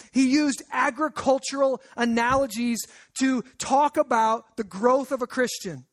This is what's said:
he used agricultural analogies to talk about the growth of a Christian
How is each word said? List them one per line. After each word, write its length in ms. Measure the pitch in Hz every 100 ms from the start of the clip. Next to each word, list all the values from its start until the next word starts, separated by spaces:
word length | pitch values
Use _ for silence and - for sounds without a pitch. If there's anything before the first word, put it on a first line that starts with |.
| -
he 180 | 247 262
used 320 | 285 294 - -
agricultural 1080 | 254 269 233 311 - - 262 - 277 277 247 - -
analogies 840 | 240 233 240 269 277 208 240 226 - - - -
to 240 | 269 262 - -
talk 400 | - 269 294 311
about 580 | 294 233 220 226 - -
the 80 |
growth 480 | 202 185 240 262 262
of 100 | 262
a 60 | 240
Christian 580 | - 240 - 196 139 127